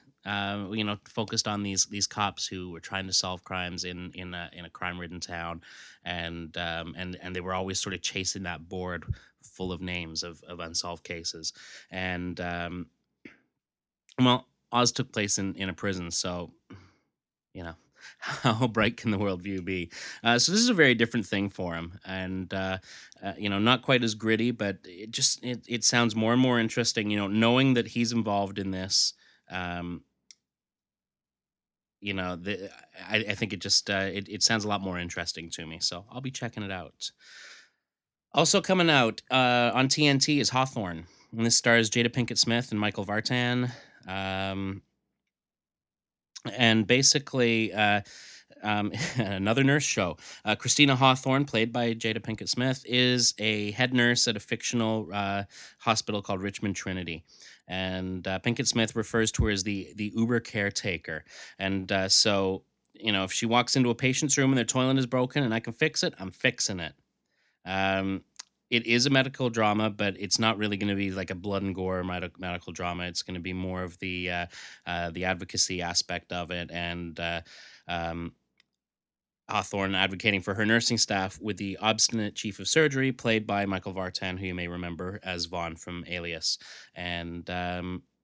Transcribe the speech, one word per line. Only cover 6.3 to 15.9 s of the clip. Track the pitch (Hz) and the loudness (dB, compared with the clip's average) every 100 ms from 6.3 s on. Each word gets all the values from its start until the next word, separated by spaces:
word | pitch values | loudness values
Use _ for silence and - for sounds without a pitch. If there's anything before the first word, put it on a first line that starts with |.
| 85 82 85 | -8 -10 -8
um, | 85 82 82 82 | -6 -6 -8 -8
and, | 90 87 | -10 -10
and | 90 | -8
they | 92 | -8
were | 90 | -4
always | 92 95 92 | -4 -4 -4
sort | - | -4
of | 92 | -6
chasing | - 98 95 101 | -6 -4 -6 -6
that | 92 85 82 | -6 -8 -10
board | 92 92 87 - - - _ | -8 -6 -8 -6 -8 -8 _
full | - - 92 | -20 -10 -6
of | 87 | -6
names | 92 90 82 78 | -6 -6 -6 -8
of, | 87 80 | -10 -12
of | - 87 | -16 -12
unsolved | 82 85 90 85 | -8 -6 -6 -8
cases. | - 85 82 85 80 - - - - | -10 -10 -8 -8 -10 -12 -18 -20 -12
And, | 92 92 90 90 85 | -6 -4 -4 -6 -6
um, | 87 87 85 87 85 _ _ _ - - _ _ _ _ _ _ _ - | -6 -4 -6 -8 -12 _ _ _ -20 -20 _ _ _ _ _ _ _ 2
well, | 127 123 - _ _ | 4 4 0 _ _
Oz | 120 120 | 2 2
took | - 135 | 2 -4
place | - 101 - | -2 -2 0
in, | 98 | -2
in | 92 95 | -4 -6
a | |
prison, | 87 101 | -4 -4